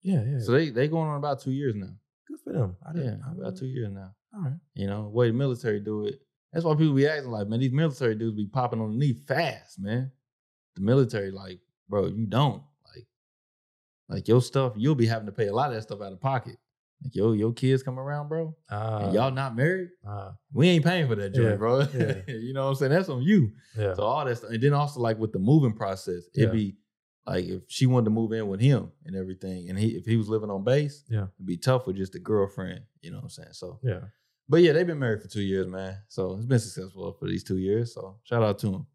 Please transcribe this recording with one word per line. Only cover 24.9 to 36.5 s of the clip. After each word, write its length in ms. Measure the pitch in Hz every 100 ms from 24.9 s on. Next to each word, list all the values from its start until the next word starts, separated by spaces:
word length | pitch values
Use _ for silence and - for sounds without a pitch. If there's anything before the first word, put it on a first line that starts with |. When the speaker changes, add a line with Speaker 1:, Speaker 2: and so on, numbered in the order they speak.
| 127
Speaker 2:
like, 180 | 117 110
with 140 | 110
the 60 | 101
moving 360 | 98 156 131
process, 480 | 104 101 98 - 90 -
it'd 140 | - 110
Speaker 1:
Yeah. 40 |
Speaker 2:
be, 240 | 110 104 - _ _ _ _ -
like, 180 | 92
if 180 | 87 92 -
she 180 | - 131
wanted 180 | 127 110
to 40 |
move 220 | 107 113
in 140 | 113 104
with 120 | 95
him 300 | 127 131 90 _
and 100 | - 95
everything, 520 | 92 92 95 92 87
and 100 | 95
he, 100 | 110 -
if 100 | 92
he 100 | 113
was 120 | 104
living 220 | 110 104
on 140 | 98
base, 400 | 98 139 147 143 _
Speaker 1:
Yeah. 140 | 110 95
Speaker 2:
it'd 100 | _ 92
be 100 | 87
tough 280 | - 131 -
with 100 | 98
just 160 | 92
the 80 | -
girlfriend, 600 | 90 107 98 - 92 90 - _
you 100 | 82
know 60 | 98
what 60 |
I'm 60 | -
saying? 220 | - -
So, 260 | - 90 -
Speaker 1:
Yeah. 180 | 127 87 101 _ _ _ _
Speaker 2:
but 140 | 156
yeah, 100 | 175
they've 140 | 151 180
been 120 | 156
married 220 | 127 107
for 60 | 92
two 140 | 107
years, 240 | 98 95 92
man. 300 | 92 95 98 104
So 260 | - 92 95
it's 100 |
been 120 | 117